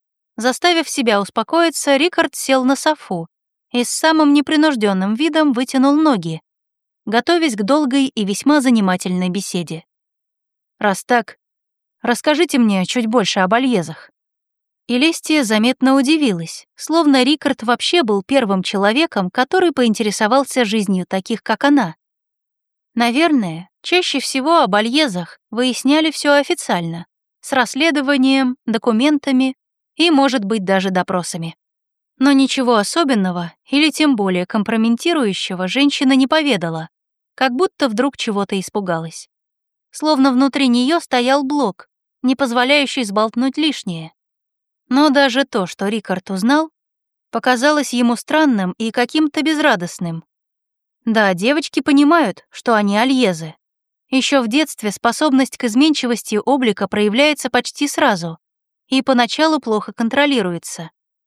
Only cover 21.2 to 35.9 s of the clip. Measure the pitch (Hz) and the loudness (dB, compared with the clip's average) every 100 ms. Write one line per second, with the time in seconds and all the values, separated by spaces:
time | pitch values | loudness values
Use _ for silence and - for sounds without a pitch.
21.2 | - 220 - 220 285 285 180 - _ _ | -4 -6 -4 0 2 2 2 -6 _ _
22.2 | _ _ _ _ _ _ _ 233 240 247 | _ _ _ _ _ _ _ -2 0 0
23.2 | 330 277 185 160 185 _ - 359 - 302 | 2 0 -2 -8 -14 _ -2 -2 0 -4
24.2 | - 269 277 339 233 208 226 277 294 180 | -4 -4 2 2 2 2 0 0 0 -2
25.2 | 165 - _ 220 254 226 262 302 311 - | -8 -14 _ -2 -2 0 0 2 0 -2
26.2 | 294 285 269 359 - 185 165 170 - _ | 2 2 0 -6 -4 -4 -4 -10 -16 _
27.2 | _ _ - 262 220 269 330 294 269 285 | _ _ -4 -2 -2 0 0 0 0 2
28.2 | 269 269 262 254 - 226 240 220 285 294 | 2 2 0 -4 -4 -2 0 2 2 0
29.2 | - 254 262 - _ _ _ - 339 277 | 0 0 0 -4 _ _ _ -2 2 4
30.2 | 269 247 196 226 180 190 190 185 175 185 | 2 0 -2 -2 0 0 0 -2 -2 -4
31.2 | 165 170 165 - _ _ _ _ _ - | -6 -10 -12 -14 _ _ _ _ _ 0
32.2 | 269 277 262 - 247 226 202 330 302 226 | 2 4 2 0 2 2 0 0 0 0
33.2 | 185 175 170 - _ 277 311 - 302 233 | 0 -4 -8 -14 _ 0 0 2 2 2
34.2 | 196 180 180 220 190 226 226 233 339 330 | 0 -2 -2 -4 -2 0 0 0 0 0
35.2 | 220 185 - 180 185 226 285 | 0 -2 -6 -6 -4 0 0